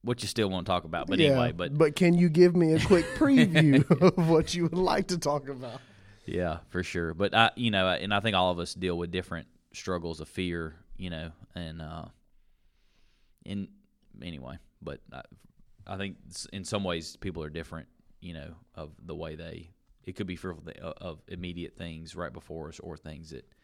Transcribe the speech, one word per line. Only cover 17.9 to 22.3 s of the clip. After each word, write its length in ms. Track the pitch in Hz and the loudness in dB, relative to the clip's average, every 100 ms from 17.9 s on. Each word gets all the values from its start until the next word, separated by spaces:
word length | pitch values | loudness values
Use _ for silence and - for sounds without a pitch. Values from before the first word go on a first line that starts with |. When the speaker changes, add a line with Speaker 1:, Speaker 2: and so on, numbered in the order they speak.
| _ _ _ | _ _ _
Speaker 1:
you 120 | 87 | -16
know, 220 | 80 73 82 _ | -14 -14 -18 _
of 180 | - 76 - 82 | -16 -16 -16 -14
the 80 | 80 | -10
way 200 | 80 78 | -10 -12
they, 360 | 82 82 85 _ _ _ - | -14 -14 -18 _ _ _ -16
it 100 | 92 | -10
could 120 | 98 | -8
be 100 | 87 | -6
fearful 260 | 92 80 | -8 -10
th-, 140 | 80 - | -14 -12
of, 160 | 87 - | -12 -10
of 200 | 90 76 - | -12 -14 -14
immediate 480 | 90 90 87 85 - | -10 -10 -8 -10 -10
things 400 | 85 80 80 85 | -12 -12 -14 -10
right 160 | 85 | -10